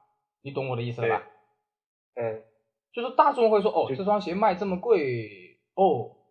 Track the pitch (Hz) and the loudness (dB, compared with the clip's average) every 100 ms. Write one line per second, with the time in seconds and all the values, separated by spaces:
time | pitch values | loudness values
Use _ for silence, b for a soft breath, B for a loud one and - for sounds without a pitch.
0 | _ _ _ _ 139 139 131 120 120 117 | _ _ _ _ -10 -6 -4 -4 -6 -2
1 | 117 110 - _ _ _ _ _ _ _ | -2 -2 -6 _ _ _ _ _ _ _
2 | _ 123 117 110 - _ _ _ _ - | _ -8 -6 -8 -14 _ _ _ _ -8
3 | 247 254 294 254 226 214 208 165 - 135 | -4 4 4 6 4 4 2 0 -2 -2
4 | 196 208 190 185 220 180 202 180 240 196 | 0 -2 -2 0 0 0 -4 -4 2 2
5 | 139 120 107 98 87 _ _ - 190 127 | 2 -4 -8 -14 -20 _ _ 2 2 2
6 | - _ _ | -6 _ _